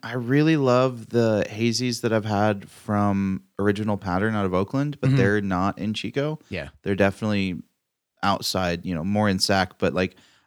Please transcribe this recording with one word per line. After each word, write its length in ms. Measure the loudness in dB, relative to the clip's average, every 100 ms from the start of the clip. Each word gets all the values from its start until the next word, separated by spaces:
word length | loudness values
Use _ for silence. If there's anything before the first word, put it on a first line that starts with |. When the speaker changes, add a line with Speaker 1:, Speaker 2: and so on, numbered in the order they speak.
Speaker 1:
I 120 | -8
really 440 | -6 0 2 4 4
love 520 | 4 4 2 -2 -2
the 360 | 2 4 2 0
hazies 540 | -2 -2 0 -4 -2
that 100 | 0
I've 140 | 0 0
had 440 | 2 2 0 -6
from 760 | -14 -2 0 2 0 -2 -4 -8 -2
Original 380 | 0 0 -2 -4
Pattern 360 | -2 -2 0 -2
out 100 | 0
of 80 |
Oakland, 460 | -2 -2 -2 -4 -2
but 100 | 0
Speaker 2:
Mm-hmm. 80 | 4
Speaker 1:
they're 240 | 4 2
not 360 | 0 0 -2 -2
in 160 | -6
Chico. 460 | -6 -6 -4 -4 -6 _
Speaker 2:
Yeah. 200 | -10 -10 -8
Speaker 1:
They're 140 | -4 2
definitely 640 | 2 2 -2 0 -2 -4 -12 _ _ _ _ _
outside, 640 | -2 0 -2 -2 -2 -2 -4
you 100 | -4
know, 80 |
more 260 | -2 0 2
in 80 | 0
SAC, 380 | 2 2 0 -2
but, 160 | -2
like, 220 | 0 -2 -6 _ _